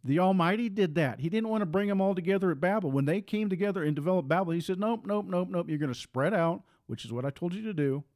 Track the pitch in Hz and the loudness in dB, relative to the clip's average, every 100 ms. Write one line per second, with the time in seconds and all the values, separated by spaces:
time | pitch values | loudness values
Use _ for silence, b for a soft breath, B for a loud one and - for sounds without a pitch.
0 | 127 151 185 190 170 214 240 196 185 151 | 0 2 4 4 2 2 -2 0 0 2
1 | 139 110 160 220 220 220 190 180 202 196 | 0 -2 -2 -2 0 -2 0 0 2 2
2 | 190 190 175 196 190 143 180 214 165 139 | 2 0 0 2 2 2 0 0 0 0
3 | 139 190 196 214 208 180 202 190 151 147 | 2 0 -2 -2 0 0 0 0 0 0
4 | 156 185 139 165 180 170 165 185 214 233 | 2 0 2 0 2 -2 -2 -2 0 -2
5 | - 208 196 180 180 180 160 151 147 120 | -2 -4 0 -2 0 -4 -2 -2 -2 -4
6 | - 127 151 208 165 180 b b - - | -6 -2 0 2 0 -2 b b -10 -10
7 | 117 117 139 - 175 190 220 170 143 139 | -6 -4 -4 -4 -6 -4 -6 0 0 0
8 | - | -6